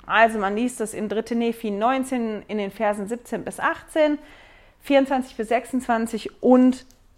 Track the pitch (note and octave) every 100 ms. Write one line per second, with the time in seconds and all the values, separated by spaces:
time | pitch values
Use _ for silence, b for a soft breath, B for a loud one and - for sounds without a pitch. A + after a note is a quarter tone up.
0 | - G#3 A3+ A3 G3 G#3 B3 - G#3+ A3
1 | G#3+ G#3 A3+ A#3 A#3 A#3 G#3+ G3+ A#3 C4+
2 | C4 B3+ A3+ G#3 - G#3 G3 - G#3 G#3
3 | G3 A#3 - A3+ A3+ - C#4+ - - D#4+
4 | D4+ D4 b b b b b b - C#4
5 | C4+ C4 B3+ - G#3+ A#3 B3 B3+ B3 A3+
6 | A3+ A3 - - B3 B3+ B3+ B3+ - _
7 | _